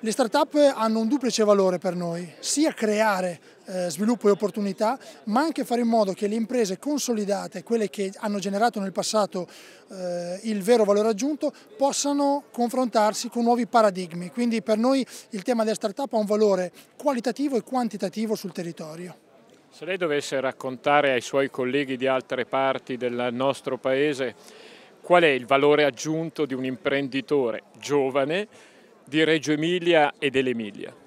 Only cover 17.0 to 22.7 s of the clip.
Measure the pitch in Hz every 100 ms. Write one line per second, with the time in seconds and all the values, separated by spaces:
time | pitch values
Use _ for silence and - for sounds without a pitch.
17 | 285 262 233 226 285 262 - 254 240 202
18 | 196 208 214 214 190 170 175 165 160 160
19 | 180 - _ _ _ - _ - 160 190
20 | 175 147 135 139 131 123 135 127 - 143
21 | 143 127 - 139 139 - 127 135 135 131
22 | 131 131 127 127 123 135 135